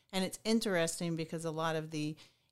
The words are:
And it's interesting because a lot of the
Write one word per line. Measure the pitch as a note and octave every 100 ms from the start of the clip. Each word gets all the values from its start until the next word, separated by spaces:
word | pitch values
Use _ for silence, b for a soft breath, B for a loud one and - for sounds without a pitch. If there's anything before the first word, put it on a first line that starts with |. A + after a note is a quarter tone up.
| B
And | F#3+
it's | F#3 -
interesting | G#3+ A3+ A3 F3+ E3 - E3+ E3
because | D#3+ E3
a | E3
lot | D#3 E3 D#3+
of | D#3
the | D#3+ D3+ D#3 B B B